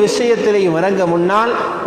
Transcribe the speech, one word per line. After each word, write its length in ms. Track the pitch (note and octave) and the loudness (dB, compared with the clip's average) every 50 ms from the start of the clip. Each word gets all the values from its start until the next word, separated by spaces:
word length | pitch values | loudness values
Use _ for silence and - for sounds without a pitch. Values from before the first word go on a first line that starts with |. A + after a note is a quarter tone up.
| G#3 | 2
விஷயத்திலையும் 720 | G#3 - - B3 A#3+ A#3 - - A3 G#3 G3+ F#3+ F3+ D#3+ D#3+ | 2 0 0 0 0 0 0 0 0 2 2 2 0 0 0
இறங்க 220 | F3 G3 G3 F#3+ F#3 E3 E3+ | 0 0 0 0 0 0 0
முன்னால் 400 | F3 F3 F3+ G3 G#3+ A3+ A#3+ A#3 - - - - - - | 0 0 2 2 0 0 0 -2 -4 -4 -6 -6 -6 -4